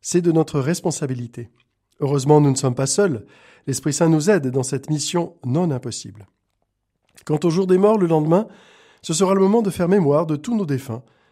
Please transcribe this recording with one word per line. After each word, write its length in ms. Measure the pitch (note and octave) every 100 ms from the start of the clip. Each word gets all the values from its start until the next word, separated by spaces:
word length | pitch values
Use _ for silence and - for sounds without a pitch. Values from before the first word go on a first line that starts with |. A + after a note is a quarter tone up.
C'est 200 | - F3
de 100 | F3
notre 280 | D#3+ D3+ D3
responsabilité. 880 | C3 F3 F#3 D3 C#3+ B2+ A#2 - A2+ _ _ _ _ _
Heureusement, 400 | C#3+ C#3+ C3 D3+
nous 120 | C#3+
ne 40 | C3
sommes 200 | C3+ B2
pas 100 | C3+
seuls. 400 | - G3+ A#2+ - _ _ _ -
L'Esprit 280 | C3 D#3
Saint 160 | C#3 E3
nous 200 | D#3 D3+
aide 200 | G3+ C3
dans 140 | C3
cette 260 | B2 C3+ C3+
mission 460 | D3+ - F3 E3+ _ B2+
non 260 | C#3 F3+
impossible. 560 | C3 A#2+ - - G2+ F#2+ _ _ _ _ _ _ _ _ _ -
Quant 140 | D3+
au 60 | E3+
jour 180 | E3 F#3
des 100 | F#3
morts, 200 | G3+ A3
le 80 | F3
lendemain, 420 | D#3+ D3+ G#3 A3 - - _ _ _
ce 120 | -
sera 200 | D#3+ F#3
le 80 | G3
moment 200 | F#3+ A3+
de 80 | G3+
faire 200 | E3+ E3+
mémoire 360 | G3+ D3 D3 E3+
de 80 | D3
tous 200 | D3+ A#3
nos 100 | F3
défunts, 380 | C3+ - A2+ _ _ _